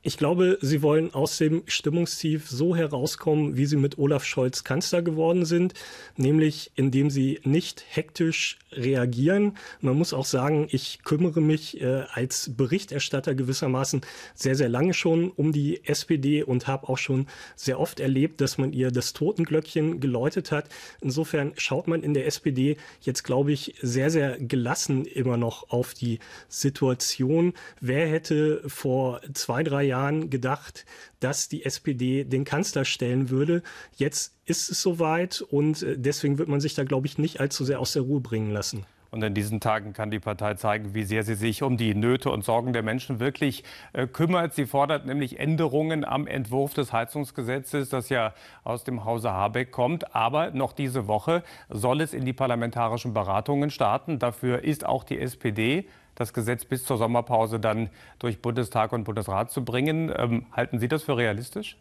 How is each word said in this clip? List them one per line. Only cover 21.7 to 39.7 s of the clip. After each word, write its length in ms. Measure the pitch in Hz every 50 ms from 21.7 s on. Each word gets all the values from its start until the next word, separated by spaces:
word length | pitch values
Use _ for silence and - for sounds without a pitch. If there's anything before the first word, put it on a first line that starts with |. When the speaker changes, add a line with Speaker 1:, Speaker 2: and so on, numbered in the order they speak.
| 131 143 -
Speaker 1:
man 160 | - 165 165
in 100 | 156 147
der 140 | 147 139 131
S 140 | 156 - -
P 100 | - 160
D 260 | 135 127 131 143 147 - - - - -
jetzt, 200 | - - 127 -
glaube 300 | - - 127 131 143 143
ich, 240 | 151 143 - - - -
sehr, 280 | - 123 120 131 131 151
sehr 260 | 165 160 139 139 127 -
gelassen 640 | 139 117 143 131 120 120 143 - - - 143 131 131
immer 320 | - - 135 123 127 120
noch 340 | 117 120 117 - - - _
auf 240 | - 120 123 - -
die 240 | - 127 120 113 113 - - - - - _
Situation. 1040 | - - - 139 139 - 143 131 127 - - - - - 127 131 151 165 170 180 175 - - - - -
Wer 280 | - 123 127 143 165 160
hätte 560 | 151 160 160 - 160 151 151 151 151 - -
vor 540 | 143 - - - 143 127 131 131 127 123 123 - 143 139
zwei, 280 | - - - 117 127
drei 300 | 160 160 139 139 143 139
Jahren 380 | 127 127 139 143 151 156 160 160
gedacht, 560 | 131 127 120 131 143 - - - - - - - - - - - _ _
dass 300 | - 127 143 - - -
die 160 | - 156 -
S 120 | 139 - -
P 140 | _ 156
D 320 | 139 120 127 127 131 135 139
den 220 | 131 131 131 139
Kanzler 400 | - 139 151 196 - - 143 135
stellen 420 | - - - 127 120 123 131 135 123
würde? 340 | 131 131 143 160 170 170 170 - - - - - _
Jetzt 380 | - 135 147 - - - - _ _ _
ist 260 | - 165 - - -
es 120 | 180 -
soweit 580 | - 190 175 165 165 156 160 170 180 180 - -
und, 420 | - - - 143 147 156 156 151
äh, 140 | - - 143
deswegen 420 | 131 120 139 143 - - 143 143 139
wird 100 | 165 160
man 120 | 143 143
sich 140 | 143 151 -
da, 80 | -
glaube 240 | 139 131 143 131 135
ich, 100 | 143 -
nicht 220 | - 147 160 - -
allzu 240 | 135 143 - - 139
sehr 140 | 127 143 -
aus 140 | 127 -
der 100 | - 151
Ruhe 180 | 131 131 143 143
bringen 300 | 123 117 113 110 110 107
lassen. 340 | 104 104 101 - - 107 95 - _ _ _ _
Speaker 2:
Und 100 | - 117
in 120 | 110 110 98
diesen 260 | 107 101 104 110 107
Tagen 320 | - 117